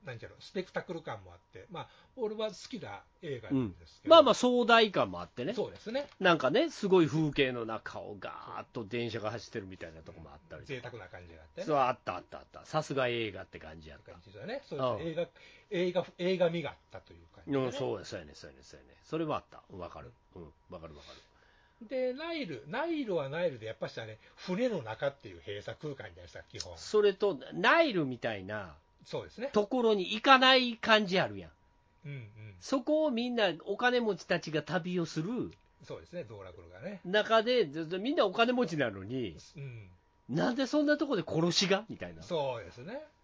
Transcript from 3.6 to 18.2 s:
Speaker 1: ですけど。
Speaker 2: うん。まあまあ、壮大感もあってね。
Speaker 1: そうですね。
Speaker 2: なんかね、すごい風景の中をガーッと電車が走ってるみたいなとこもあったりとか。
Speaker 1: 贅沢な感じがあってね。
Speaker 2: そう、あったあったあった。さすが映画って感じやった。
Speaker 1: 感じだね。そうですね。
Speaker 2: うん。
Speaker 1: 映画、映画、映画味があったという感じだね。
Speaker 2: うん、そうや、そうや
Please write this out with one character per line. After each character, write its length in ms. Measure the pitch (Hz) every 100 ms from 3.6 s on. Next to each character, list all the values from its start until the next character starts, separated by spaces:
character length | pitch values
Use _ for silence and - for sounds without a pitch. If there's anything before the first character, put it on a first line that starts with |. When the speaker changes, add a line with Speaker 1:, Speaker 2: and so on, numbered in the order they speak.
| 117 92
Speaker 1:
で 100 | -
す 140 | -
け 80 | -
ど。 60 | 330
Speaker 2:
う 20 |
ん。 0 |
ま 0 |
あ 40 |
ま 80 | 277
あ、 20 |
壮 320 | 208 247 247 226
大 260 | 233 220
感 200 | 180 113
も 100 | 87
あ 40 | 87
っ 20 |
て 160 | - 127
ね。 80 |
Speaker 1:
そ 140 | 233 -
う 40 |
で 80 | 90
す 120 | -
ね。 160 | 240 285 -
Speaker 2:
な 140 | 185
ん 40 | 170
か 100 | -
ね、 220 | 156 330
す 160 | - 202
ご 160 | 185
い 40 | 160
風 240 | 156 156
景 200 | 143 135
の 140 | 123 113
中 340 | 110 - 107
を 180 | 95 101
ガ 120 | - - - 92
ー 40 |
ッ 20 | -
と 100 | -
電 280 | 104 120 120
車 80 | 110
が 100 | 104
走 180 | 110 -
っ 40 |
て 80 | 117
る 80 | 95
み 100 | 92
た 100 | 85
い 60 |
な 80 | 80
と 100 | 78
こ 80 | 82
も 100 | 80
あ 60 | 78
っ 20 | -
た 80 | 80
り 60 |
と 40 | -
か。 60 |
Speaker 1:
贅 80 | 131
沢 120 | 123 120
な 60 | 92
感 140 | 95 87
じ 80 | 80
が 60 |
あ 40 | 76
っ 20 |
て 120 | -
ね。 60 | 180
Speaker 2:
そ 60 |
う、 40 | 147
あ 120 | 127
っ 60 | 123
た 140 | - 92
あ 40 |
っ 20 |
た 160 | - 71
あ 20 |
っ 40 | 69
た。 140 | - -
さ 160 | 156
す 140 | 151 135
が 120 | 127
映 240 | 120 110
画 120 | 95
っ 20 | 90
て 140 | 85
感 200 | 78 80
じ 100 | 78
や 80 | 71
っ 20 |
た。 140 | -
Speaker 1:
感 80 | - -
じ 60 |
だ 120 | 98 147
ね。 160 | 269 -
そ 80 | -
う 40 |
で 60 | 127
す 120 | 110
ね。 60 |
Speaker 2:
う 20 | 165
ん。 20 |
Speaker 1:
映 60 |
画、 140 | 160 170 - - - _
映 220 | 190 180
画、 140 | 175 170 -
映 200 | 175 190
画 120 | 175
味 140 | 170
が 80 | 139
あ 20 |
っ 20 | - _
た 80 | 95
と 140 | -
い 20 | -
う 40 | - -
感 80 | -
じ 80 |
だ 60 | 139
ね。 60 | 131
Speaker 2:
う 40 |
ん、 20 |
そ 240 | 120 127 107
う 40 |
や、 60 | 85
そ 120 |
う 20 |
や 60 | 104